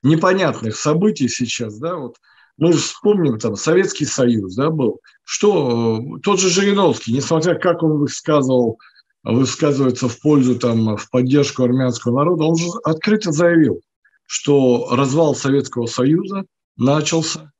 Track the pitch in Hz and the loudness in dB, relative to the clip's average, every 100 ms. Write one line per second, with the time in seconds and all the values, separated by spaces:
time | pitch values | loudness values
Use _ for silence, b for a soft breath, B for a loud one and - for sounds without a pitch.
0 | 131 160 185 190 170 117 113 - 151 160 | 2 2 2 2 0 -2 -8 -4 -2 2
1 | 208 - 123 - 117 - 113 107 160 180 | 0 0 -4 -2 -6 -6 -8 -8 -10 -8
2 | 123 - b b b _ 160 156 - - | -12 -16 b b b _ 2 2 0 -2
3 | 208 208 156 110 113 104 - 175 196 - | 0 2 0 0 -4 -4 0 2 0 -4
4 | 147 - 123 113 92 98 147 160 120 - | -6 0 2 2 -2 -2 -2 0 -2 -4
5 | b b - - 202 185 135 117 117 110 | b b -12 0 2 2 0 0 0 -2
6 | 131 165 202 185 185 175 202 202 180 117 | -6 -6 -2 0 2 2 2 2 2 0
7 | - 123 135 165 160 165 180 170 160 151 | -2 -4 0 0 0 0 0 0 0 0
8 | 143 - - 147 131 127 117 113 b b | -2 -4 0 0 2 2 0 -4 b b
9 | b _ - 113 131 - 151 135 131 127 | b _ -2 0 0 0 0 2 0 0
10 | 127 - 151 147 127 123 123 117 110 104 | -4 -2 2 4 2 0 0 0 0 -4
11 | - 127 127 143 139 - 123 127 127 123 | -4 -2 2 2 0 0 0 2 0 -2
12 | 123 123 156 170 160 165 170 165 156 160 | -2 0 0 0 0 0 -4 -6 -4 -2
13 | 214 214 196 151 175 170 143 90 _ _ | 0 0 0 2 4 4 2 0 _ _
14 | _ _ _ - - 143 131 120 - 123 | _ _ _ -6 2 4 4 2 0 0
15 | 139 147 156 127 135 139 135 123 117 - | 0 2 2 0 0 0 -2 -6 -6 -2
16 | 131 165 190 196 190 _ _ - 123 151 | 2 0 -2 -10 -12 _ _ -4 0 0
17 | 147 165 160 - - | 0 -2 -4 -8 -14